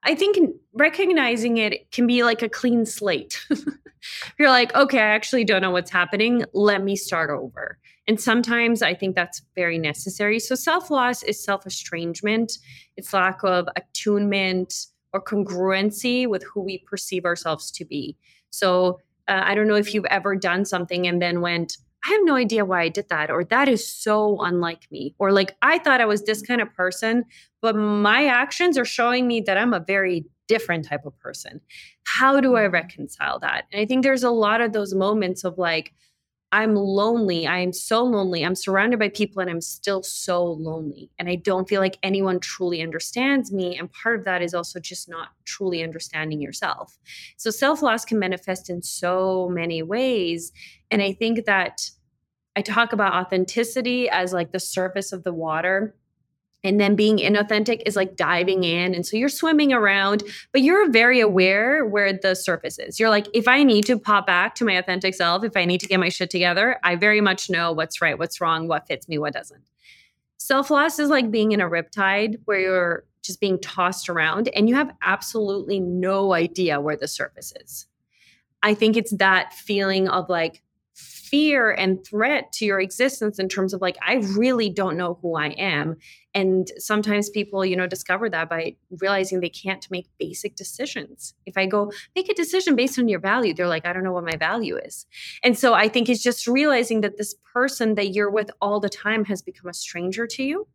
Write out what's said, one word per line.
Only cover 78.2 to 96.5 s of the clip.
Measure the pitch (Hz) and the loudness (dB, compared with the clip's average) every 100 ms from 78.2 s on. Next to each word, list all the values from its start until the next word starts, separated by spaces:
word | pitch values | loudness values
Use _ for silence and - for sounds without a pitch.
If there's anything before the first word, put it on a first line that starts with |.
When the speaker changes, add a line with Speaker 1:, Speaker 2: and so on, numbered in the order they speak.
| _ _ _ _ | _ _ _ _
Speaker 1:
I | 202 208 | 0 4
think | 220 220 | 4 4
it's | - 196 | 0 2
that | 196 185 - | 4 4 0
feeling | - - 202 196 190 190 | -10 -4 -2 0 2 2
of, | 185 175 | 0 -2
like, | 175 165 - _ _ _ | -2 -2 -6 _ _ _
fear | - - - - 285 302 285 226 | -20 -20 -20 -2 0 2 4 2
and | - 190 190 - | 2 0 -2 -4
threat | 208 233 285 - | -2 0 0 -4
to | - 214 | -4 -2
your | 196 | 0
existence | 190 - 254 262 214 202 | -2 0 0 0 -4 -2
in | 190 | -4
terms | 196 190 | -2 -2
of, | 196 | 0
like, | 180 180 - | -4 -2 0
"I | 247 202 196 | 0 0 2
really | 247 247 214 | 2 2 0
don't | 180 190 175 | 0 -2 -2
know | 180 175 | -4 -4
who | 175 160 | -4 -2
I | 151 | -4
am." | - 190 151 151 165 - - _ | -4 -2 -2 -2 -6 -12 -20 _
And | 202 190 185 185 - | -2 2 2 -2 -8
sometimes | - 214 208 208 208 | -2 -2 0 0 -2
people, | 214 202 196 190 | -4 -6 -2 -2
you | 185 | 0
know, | 185 | -2
discover | 185 - 185 220 | -6 -4 -4 -2
that | 170 165 | -4 -4
by | 170 165 - _ 180 | -4 -6 -10 _ -4
realizing | 190 196 185 185 | -2 0 0 -2
they | 175 | -4
can't | - 190 190 - | -6 -8 -8 -8
make | 185 175 _ | -12 -12 _
basic | - - 208 - | -10 -8 -10 -10
decisions. | 196 - 262 - 156 - - _ - | -16 -10 -8 -8 -12 -16 -20 _ -8
If | 190 | -2
I | 190 | 0
go, | 208 208 208 - - | 0 -2 -6 -8 -6
"Make | 370 | -4
a | |
decision | - 330 381 370 262 | -2 0 0 2 2
based | 254 262 | 2 0
on | 240 | 0
your | 185 | 0
value," | 196 226 226 | 0 0 0
they're | 160 175 | 0 0
like, | 160 175 | 0 -2
"I | |
don't | 185 | -4
know | 185 | -2
what | 180 170 | -2 -4
my | 160 | -2
value | 165 220 214 71 | -2 -2 -4 -6
is." | - - - - - - | -8 -16 -18 -18 -18 0
And | 247 240 | 0 4
so | 254 | 4
I | 226 214 | 6 4
think | 226 233 | 2 0
it's | 240 | 0
just | 247 247 | 0 -2
realizing | - | 0